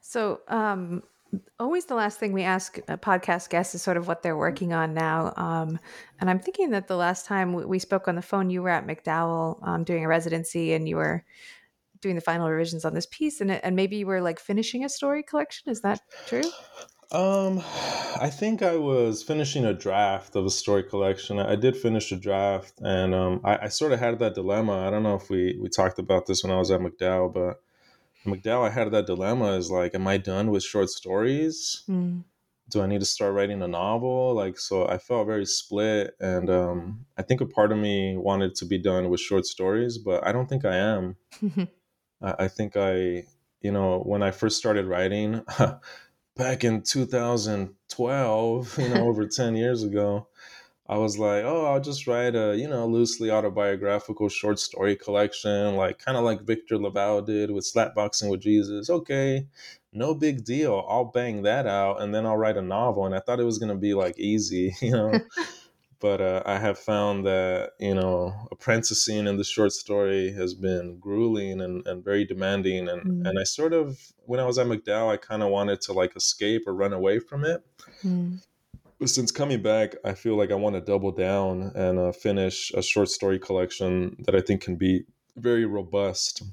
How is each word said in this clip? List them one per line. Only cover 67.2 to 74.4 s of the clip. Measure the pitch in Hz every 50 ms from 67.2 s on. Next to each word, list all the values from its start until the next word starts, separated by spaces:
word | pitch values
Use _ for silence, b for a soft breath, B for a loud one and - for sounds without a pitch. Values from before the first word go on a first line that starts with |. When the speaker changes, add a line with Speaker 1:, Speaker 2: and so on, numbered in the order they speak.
| 95
Speaker 2:
that, | 98 95 92 92 92 92 90 - - - _
you | - 101 98
know, | 95 92 92 90 90 90 87 98 104 110 - -
apprenticing | - - - 113 113 113 - 107 - - - 107 107 104
in | 104 98
the | 101 101
short | - - - 107 101 -
story | - - - 104 101 101 98 98 98 95 92 101
has | 98 92 92 92
been | 92 95 95 92 90 87 87 87 90
grueling | 92 101 101 107 117 117 113 104 101 98 95 95
and, | 92 90 90 90 90 -
and | 92 90 90
very | 101 101 101 101
demanding. | 92 92 92 95 95 98 98 - 95 - 185 180 175
And, | 175 175 -
Speaker 1:
Mm. | 190 180 175 175
Speaker 2:
and | 175 95 -
I | 98
sort | - - - 151 160 165
of, | 165 156 143 131 - - - _ _ _
when | 120 123
I | 127